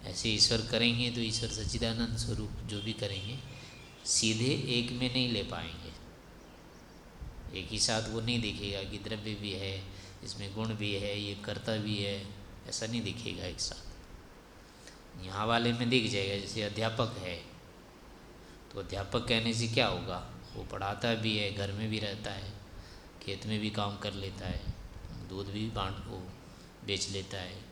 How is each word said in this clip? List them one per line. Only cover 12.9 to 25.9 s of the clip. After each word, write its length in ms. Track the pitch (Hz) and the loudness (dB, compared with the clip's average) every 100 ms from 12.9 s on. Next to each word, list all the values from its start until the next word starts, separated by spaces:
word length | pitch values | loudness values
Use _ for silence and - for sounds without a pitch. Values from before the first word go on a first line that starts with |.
| 120 | 0
दिखेगा 420 | 104 - - 87 | 0 -2 -4 -2
एक 160 | 90 85 | -4 -2
साथ। 280 | - - - - - - - - - - - - - - - - | -4 -4 -10 -12 -14 -16 -16 -18 -20 -20 -20 -18 -18 -18 -16 -10
यहाँ 220 | 92 98 107 | -4 2 6
वाले 260 | 117 117 | 8 8
में 180 | 117 120 | 6 8
दिख 200 | 127 110 | 8 6
जाएगा, 260 | 101 98 101 | 4 4 2
जैसे 260 | 98 113 | 0 0
अध्यापक 520 | 104 104 110 110 113 - | 0 2 2 4 2 2
है, 180 | 92 85 - - - - - - - - - - - - - | -4 -6 -8 -16 -18 -18 -18 -18 -18 -18 -18 -18 -18 -18 -10
तो 80 | 98 | -8
अध्यापक 480 | 90 98 98 120 117 | -4 -4 0 0 4
कहने 260 | 113 113 | 4 4
से 140 | 110 113 | 2 4
क्या 180 | 113 110 | 4 4
होगा? 480 | 90 92 90 - - - | 2 -2 -4 -6 -12 -10
वो 100 | - | -10
पढ़ाता 500 | 92 98 98 104 117 | -6 -2 -2 2 2
भी 240 | 110 110 107 | 4 4 2
है, 140 | 101 | 2
घर 200 | 98 98 | 0 -2
में 180 | 98 110 | 0 0
भी 80 | 107 | 0
रहता 320 | 104 98 104 | 0 -2 -4
है, 220 | 98 - - - - - - - - | -4 -6 -10 -12 -14 -14 -16 -16 -10
खेत 240 | - 95 107 | -6 -4 0
में 140 | 107 | 0
भी 100 | 107 | 2
काम 280 | 107 101 101 | 2 0 0
कर 140 | 104 | -4
लेता 320 | 98 98 95 95 | -2 -4 -4 -2
है, 280 | 98 - - - - - - - | -2 -2 -6 -10 -12 -10 -8 -6
दूध 180 | 95 98 | -6 -4
भी 240 | 104 110 | -2 0
बांट, 360 | 107 95 | 0 0